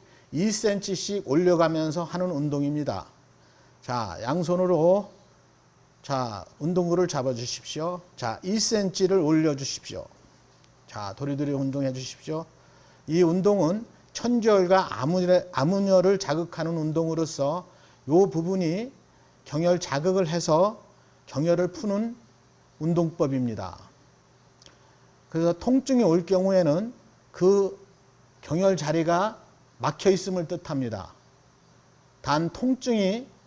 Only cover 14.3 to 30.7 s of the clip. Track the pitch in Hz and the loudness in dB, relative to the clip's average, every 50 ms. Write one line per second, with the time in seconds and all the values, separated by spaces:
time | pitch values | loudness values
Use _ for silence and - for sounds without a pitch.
14.3 | 240 240 208 226 214 196 180 175 190 180 170 - - 104 - 160 180 185 180 175 | 0 2 4 4 4 4 6 6 4 4 4 0 -4 -4 -2 0 0 0 2 4
15.3 | 180 175 - - - 131 135 160 196 196 196 196 190 185 175 190 202 190 - - | 4 2 2 0 -2 0 2 2 2 2 2 4 4 6 6 6 4 2 0 -2
16.3 | 147 165 170 165 - 170 160 165 170 165 151 156 151 160 165 160 160 160 160 151 | -2 -2 -2 -6 -6 -6 -6 -4 -4 -2 -2 -2 0 0 0 0 0 -2 -2 -4
17.3 | - - 139 139 160 180 175 - - - - - - _ _ 131 151 180 202 190 | -2 -2 -2 -2 -2 -4 -8 -12 -20 -20 -20 -20 -20 _ _ 2 4 4 4 4
18.3 | - 160 165 175 190 190 175 156 170 196 233 269 - - _ _ _ _ _ _ | 2 -2 -2 -2 -2 0 0 0 -2 -2 -4 -8 -12 -18 _ _ _ _ _ _
19.3 | _ _ _ - 143 151 170 175 180 170 - - 135 143 151 185 185 196 185 151 | _ _ _ -8 -4 0 2 2 2 2 0 -2 -4 -2 0 0 2 2 0 0
20.3 | 170 175 165 - 156 160 185 214 226 - - - _ _ _ _ _ _ _ - | -2 -2 0 2 4 4 4 2 0 -4 -12 -20 _ _ _ _ _ _ _ -10
21.3 | - 131 156 170 170 175 180 175 180 - - 208 196 202 226 233 233 - - _ | -4 -2 2 2 2 2 2 -2 -4 -6 -4 -4 -2 -2 -2 -4 -6 -12 -18 _
22.3 | _ _ _ _ _ _ _ _ _ _ 151 165 175 170 170 160 165 - 165 139 | _ _ _ _ _ _ _ _ _ _ -2 0 2 2 0 0 0 -2 -2 0
23.3 | 135 131 127 120 110 101 95 90 - - - - _ _ _ _ _ _ _ _ | 0 0 -2 -2 -4 -6 -8 -10 -12 -14 -20 -20 _ _ _ _ _ _ _ _
24.3 | _ _ _ _ _ _ - - - _ _ _ _ _ _ _ _ _ _ _ | _ _ _ _ _ _ -20 -20 -20 _ _ _ _ _ _ _ _ _ _ _
25.3 | - 165 165 170 170 170 - 240 254 269 262 - 269 247 226 170 160 180 170 180 | -4 0 0 0 0 0 0 0 2 2 2 2 2 2 4 4 4 2 2 2
26.3 | 190 180 190 190 190 185 175 147 147 175 220 240 - - _ _ _ _ _ _ | 0 2 2 4 4 4 4 4 2 0 -2 -4 -10 -14 _ _ _ _ _ _
27.3 | - - 175 185 202 202 196 185 196 - - - _ _ _ _ _ _ _ _ | -4 2 4 4 4 4 2 0 -2 -8 -16 -20 _ _ _ _ _ _ _ _
28.3 | _ _ - - 147 170 190 196 190 151 151 151 156 165 160 165 170 175 196 220 | _ _ -8 -4 -2 2 2 2 2 2 0 -2 0 0 0 2 2 0 0 -2
29.3 | 233 - - - _ _ _ _ _ _ 120 139 147 - - 202 196 180 - 202 | -4 -8 -16 -20 _ _ _ _ _ _ -4 -4 -4 0 2 2 2 2 0 -4
30.3 | 185 180 165 - 180 160 - - | -4 -6 -6 -6 -8 -10 -8 -6